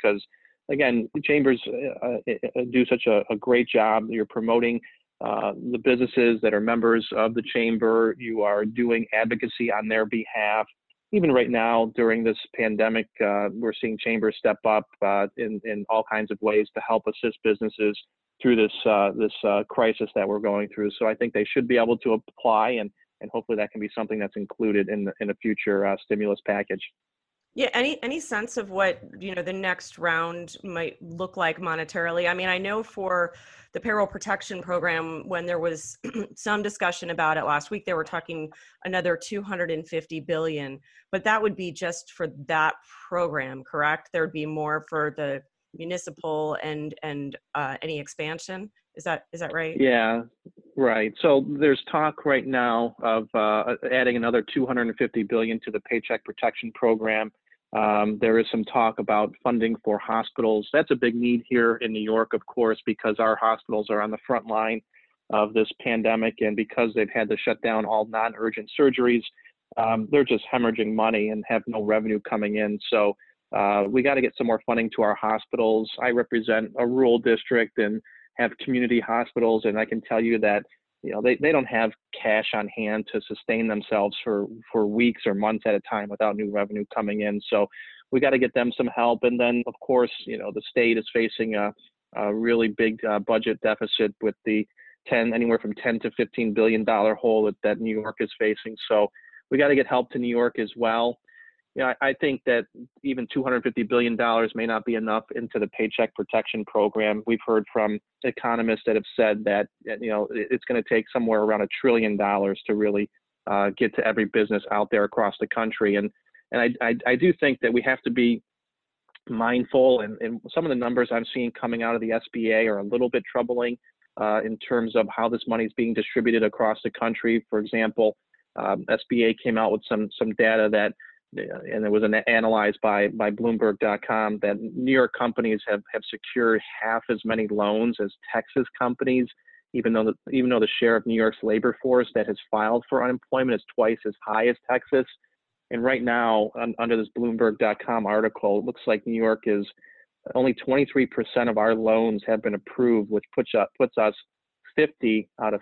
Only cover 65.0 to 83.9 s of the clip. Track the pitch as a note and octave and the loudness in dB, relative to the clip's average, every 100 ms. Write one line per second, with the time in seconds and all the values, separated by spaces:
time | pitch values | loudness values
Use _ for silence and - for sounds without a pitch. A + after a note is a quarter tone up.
65 | _ _ - G#2+ G#2+ A2+ G#2+ - B2+ A2+ | _ _ -2 0 2 2 0 -2 -4 0
66 | A2 A2+ A2+ - G#2+ G#2 G#2+ - A#2 A2 | 0 0 0 -2 -2 -2 -4 -2 0 0
67 | G#2 A#2 G#2+ - - A2 A#2 A2 G#2 A2 | -2 -2 -2 -2 -2 -2 -2 -2 0 0
68 | A2 A2 A2+ A2 A2+ A2 G#2+ - C#3 B2+ | 0 -2 -2 -2 -4 -6 -6 4 4 4
69 | B2 A#2+ - _ - _ - - A2+ A2 | 2 2 -2 _ -20 _ -10 -2 0 0
70 | G#2+ D3 C3 A2+ - B2+ A#2 A2+ G#2+ A2 | 2 2 4 0 0 0 0 0 -2 0
71 | A2+ A2 G#2+ G#2+ - A#2 A#2+ A2 G#2 A2 | 2 2 0 -4 -2 -2 -2 -4 0 0
72 | A2 G#2+ - A2 G#2 G#2+ G#2 G#2 - A2+ | 0 -4 -2 -4 -2 -2 -2 -4 -2 2
73 | G#2 - _ _ _ G#2+ G2+ G#2 G2+ B2+ | 2 -2 _ _ _ 0 2 2 2 2
74 | C3+ C3+ B2 - A#2+ A2 - A#2 A2+ - | 2 2 0 0 0 0 0 -2 0 0
75 | G#2+ G2+ A2 A2 - A#2+ A2 A2 A2 - | 0 0 0 -2 -4 0 2 2 0 -4
76 | B2 A#2+ A#2 A#2 A2+ A2 A2 C3+ A#2+ B2+ | 0 0 0 -2 0 0 0 -2 0 4
77 | B2+ A#2 A#2+ A2+ - A#2+ A2 - G#2 A2 | 4 4 4 0 2 0 0 0 -2 -2
78 | - - _ - A#2 - - B2 A#2+ A#2+ | -8 -20 _ -4 -4 -2 -4 0 2 0
79 | A2 A#2 A#2 - A2+ A2+ A2 G#2+ A2 A2+ | 0 -2 -2 0 2 2 0 -2 -2 -4
80 | - A2+ A2+ A2+ G#2+ G#2 - _ _ _ | -2 0 2 2 2 2 -2 _ _ _
81 | - G#2 B2 - D3+ D3+ A#2+ A#2 A2+ - | -8 0 2 2 2 2 2 0 0 -4
82 | _ - A2+ G#2+ G#2+ A2 G#2 - G#2+ G#2+ | _ -6 0 0 0 -4 -4 -6 -4 -4
83 | G#2 G#2+ - G#2+ - A2+ A2+ G#2 - | -4 -8 -8 -10 -4 -2 0 -2 -2